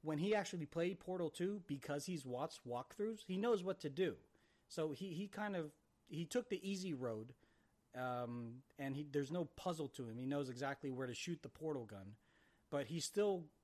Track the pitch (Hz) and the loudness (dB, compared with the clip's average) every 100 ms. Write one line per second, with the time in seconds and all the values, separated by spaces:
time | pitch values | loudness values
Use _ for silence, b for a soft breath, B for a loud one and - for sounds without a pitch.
0 | 151 151 190 208 190 180 147 165 175 190 | 0 2 8 6 6 -2 -2 2 2 2
1 | - 185 160 - 180 208 170 139 - 147 | -2 0 0 2 0 0 -2 -2 0 -2
2 | 143 170 127 123 143 - 120 120 127 - | 0 -2 -2 -2 -2 -4 -4 -4 -4 -2
3 | 214 220 - 185 233 214 180 185 151 139 | -2 -2 -2 2 6 6 4 0 -2 2
4 | 180 - - b b b b - 156 143 | 2 2 -12 b b b b -2 0 0
5 | 190 165 202 - 208 190 151 - _ _ | -4 -4 -4 -4 -2 0 -2 -8 _ _
6 | - 160 170 247 - 190 190 196 185 139 | -8 -4 0 0 0 -2 0 -2 -2 0
7 | 127 110 113 - b b b b _ 123 | 0 -2 -6 -14 b b b b _ -4
8 | 127 123 120 120 117 123 - - 139 139 | -2 0 -2 -4 -6 -10 -16 -6 -4 -4
9 | 147 143 139 175 160 - 185 160 143 - | 0 0 2 0 -2 -2 -2 -2 -2 -4
10 | 120 113 131 143 135 120 139 135 139 127 | -6 -4 0 0 0 -2 -4 -2 -4 -2
11 | 127 117 - 170 - - 156 143 113 104 | -2 -2 -4 -4 -6 -6 -2 -2 -4 -10
12 | 95 107 b b b b _ 143 123 165 | -12 -14 b b b b _ -2 0 -2
13 | - - 208 185 156 _ | 0 2 4 2 -4 _